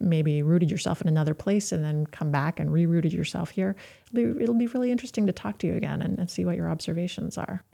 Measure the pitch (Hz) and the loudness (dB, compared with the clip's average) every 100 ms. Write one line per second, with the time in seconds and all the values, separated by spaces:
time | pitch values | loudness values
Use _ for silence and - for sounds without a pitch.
0 | 180 160 156 147 147 170 165 165 - 165 | 2 2 4 2 4 4 4 0 -2 0
1 | 170 156 151 156 - 202 202 170 151 151 | 2 2 2 0 0 0 0 -2 0 -2
2 | 151 - 156 143 147 170 151 156 170 170 | -2 -2 0 0 0 0 0 4 4 4
3 | 160 - 151 - - - 190 196 - - | 2 0 -2 -4 -4 -2 -2 -4 -10 -20
4 | _ 240 233 285 233 233 240 254 247 247 | _ 0 0 0 2 2 0 0 0 0
5 | 254 - 202 180 208 208 170 170 - - | -2 0 0 0 -6 -4 -2 -2 -2 -2
6 | - 196 180 - 180 170 165 160 - 165 | -2 -2 -4 -2 -2 0 -2 -4 -4 -4
7 | 180 - - - - 185 - | -4 -4 -8 -6 -6 -8 -6